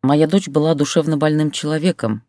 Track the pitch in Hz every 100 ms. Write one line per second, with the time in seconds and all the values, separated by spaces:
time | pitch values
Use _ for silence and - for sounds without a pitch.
0 | 131 147 156 196 151 143 156 151 143 170
1 | 156 151 151 151 151 - 151 156 175 -
2 | 113 110